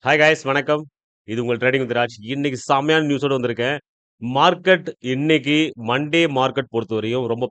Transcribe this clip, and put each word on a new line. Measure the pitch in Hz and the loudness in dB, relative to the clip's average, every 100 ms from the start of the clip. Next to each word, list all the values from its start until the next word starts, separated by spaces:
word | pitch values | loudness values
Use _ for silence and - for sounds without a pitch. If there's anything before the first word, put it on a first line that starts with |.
ஹாய் | 127 151 | 2 4
கைஸ், | 151 156 | 4 2
வணக்கம். | 139 139 139 151 151 _ _ _ - | 0 -2 0 -2 -2 _ _ _ -8
இது | 113 | -6
உங்கள் | 120 120 | -2 0
ட்ரேடிங் | 127 135 | 2 0
வித் | 127 120 | 0 -2
ராஜ். | 120 117 104 | -2 -4 -10
இன்னைக்கு | 135 143 127 | -4 -4 -6
செம்மையான | - 139 147 160 156 | 0 0 2 2 2
நியூஸோட | 143 139 | 0 0
வந்திருக்கேன். | 135 123 113 120 143 _ _ _ _ | 0 -2 -2 -2 -4 _ _ _ _
மார்க்கெட் | 117 131 165 175 180 185 - - 127 | -4 2 2 2 2 2 0 -10 -6
இன்னைக்கு | 131 151 156 131 151 156 - 113 | -2 2 2 2 0 0 -4 -4
மண்டே | 123 147 165 165 | -2 0 2 2
மார்க்கெட் | 135 131 127 127 | 2 0 0 -4
பொறுத்தவரையும் | 117 107 110 107 123 120 | -4 -4 -4 -2 -4 -4
ரொம்ப | 117 123 | -4 -4